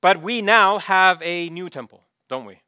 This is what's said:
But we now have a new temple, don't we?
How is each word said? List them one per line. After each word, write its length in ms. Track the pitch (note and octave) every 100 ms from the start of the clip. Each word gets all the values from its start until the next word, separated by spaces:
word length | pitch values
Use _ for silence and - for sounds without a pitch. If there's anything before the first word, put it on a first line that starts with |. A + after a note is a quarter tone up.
But 200 | F3+ F#3
we 200 | E3+ A#3
now 360 | G3+ A3+ G3 G3+
have 420 | - F#3+ F#3 F3
a 280 | E3 F3 E3+
new 180 | E3 F3+
temple, 340 | C#3 A#2 _ _ _ _
don't 180 | C3 G#2+
we? 120 | F#2+